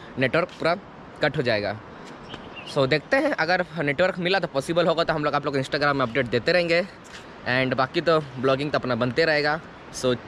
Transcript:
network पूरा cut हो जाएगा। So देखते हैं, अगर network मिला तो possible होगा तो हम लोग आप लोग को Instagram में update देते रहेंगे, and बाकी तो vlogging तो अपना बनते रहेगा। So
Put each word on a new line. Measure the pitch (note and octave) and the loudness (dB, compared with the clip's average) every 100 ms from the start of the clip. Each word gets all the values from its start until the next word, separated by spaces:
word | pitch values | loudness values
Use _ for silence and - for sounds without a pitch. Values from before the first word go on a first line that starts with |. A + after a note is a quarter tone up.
| - - | -12 -2
network | C3 D#3 E3+ - | 0 2 -2 -2
पूरा | D#3+ F#3 - - - - | -2 -2 -4 -20 -16 -2
cut | D3+ D#3 | -2 0
हो | |
जाएगा। | A#2+ G#2+ G2+ A2 - - - - - - - - - D3 | 0 0 0 -6 -10 -18 -18 -18 -16 -14 -14 -16 -6 0
So | C3 | 2
देखते | D3+ - C4+ | 2 2 2
हैं, | C#4+ | 2
अगर | - D#3+ F#3 F3+ D#3+ | 0 0 0 0 -2
network | D3 C#3+ F#3 F3+ | -2 2 2 2
मिला | F3 F#3+ | 0 0
तो | F3 | 0
possible | C3+ C#3 E3+ F3 | -4 0 2 2
होगा | D#3+ | 2
तो | E3 | 2
हम | D#3 D3 | 2 2
लोग | C#3+ | 0
आप | D3+ | 0
लोग | C#3 | -2
को | |
Instagram | C3 D3+ D3 | -2 0 2
में | C#3 B2+ | 2 2
update | C#3 A#2+ | 0 2
देते | A#2+ A2 | 0 2
रहेंगे, | F3 E3+ E3+ F#3 - - - - - - | 2 4 2 0 -6 -18 -18 -18 -10 -2
and | B2+ C3 | 2 2
बाकी | B2+ C3 E3+ | 2 0 0
तो | D#3+ D#3+ | 4 2
vlogging | C#3+ B2+ B2+ C3+ D3 | 2 -2 0 2 0
तो | C3+ | -2
अपना | B2 A#2+ | 0 0
बनते | B2+ A#2 D#3+ | 0 2 4
रहेगा। | D3+ D3 D#3+ - - - - | 4 2 -2 -6 -18 -16 -2
So | B2+ B2 | 0 0